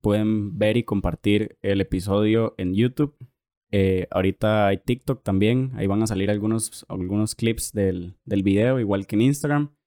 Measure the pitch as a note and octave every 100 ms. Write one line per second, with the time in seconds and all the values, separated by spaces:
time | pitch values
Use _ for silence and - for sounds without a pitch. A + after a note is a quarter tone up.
0 | G#2+ G#2 G#2+ G#2+ G#2 F2 G#2+ A2 A2+ G#2
1 | F#2 E2 G2+ G#2 G#2 - G2 G2 F#2+ F#2
2 | F#2+ G2 G#2+ A2 A2+ - F#2 F#2+ A#2+ C3
3 | D3 _ - _ _ _ _ G2+ F#2+ F#2
4 | F2+ - F#2+ F#2 G#2+ G#2+ G2+ G2 - B2
5 | - C3+ - F#2+ G#2 B2 C3 C3 G2 G2
6 | A2 G2 G2 G#2 G#2 A2 A2 - - G2
7 | F2+ G2+ G#2+ - A2+ A2+ - G#2+ F#2+ F2+
8 | F2 - - G2+ G2 G2 A#2 C3 G#2+ G2
9 | G2 G#2 B2 C#3+ D3 D3 D3 _